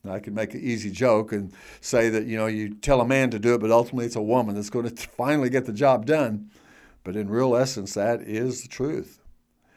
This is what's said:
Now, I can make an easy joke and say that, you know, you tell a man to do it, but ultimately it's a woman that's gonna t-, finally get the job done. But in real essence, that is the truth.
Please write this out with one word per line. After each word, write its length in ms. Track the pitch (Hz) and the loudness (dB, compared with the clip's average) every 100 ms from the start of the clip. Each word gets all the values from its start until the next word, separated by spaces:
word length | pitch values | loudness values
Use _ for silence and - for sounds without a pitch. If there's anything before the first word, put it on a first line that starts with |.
Now, 120 | 98 | -8
I 60 | 95 | -8
can 120 | 104 | -6
make 220 | 104 104 | -6 -6
an 80 | - | -4
easy 280 | 127 113 101 | -4 -4 -6
joke 420 | 90 123 107 110 | 0 4 4 2
and 200 | 107 95 - - - | -4 -6 -12 -20 -16
say 260 | - 123 113 | 0 2 4
that, 160 | 110 | 2
you 140 | 110 110 | -2 -2
know, 80 | 110 | -2
you 240 | 107 107 | -2 -6
tell 320 | 107 - 131 | -6 2 4
a 40 | 117 | 4
man 240 | 135 127 | 4 2
to 60 | 113 | 2
do 160 | 117 | 2
it, 60 | 120 | 2
but 100 | 107 | 6
ultimately 360 | 117 139 127 117 | 4 4 -4 -4
it's 100 | 117 | -4
a 60 | |
woman 320 | 107 123 110 | 2 2 2
that's 160 | 101 104 | -4 -4
gonna 200 | 123 120 | -4 -4
t-, 160 | 117 - | -8 -14
finally 360 | - 127 151 127 | -4 0 0 2
get 160 | 127 127 | 0 -2
the 60 | |
job 340 | 104 143 123 110 | 2 4 4 2
done. 440 | 156 123 104 104 _ _ - _ _ | 0 0 -4 -10 _ _ -20 _ _
But 120 | 92 101 | -8 -6
in 120 | 101 | -2
real 260 | 110 131 | 2 4
essence, 400 | 120 135 110 98 | 4 2 -2 -6
that 280 | 104 107 117 | -2 0 -2
is 400 | 90 107 127 117 | -4 -4 -4 -6
the 60 | - | -12
truth. 520 | - 135 160 - _ - _ _ _ _ | -6 -4 -4 -10 _ -20 _ _ _ _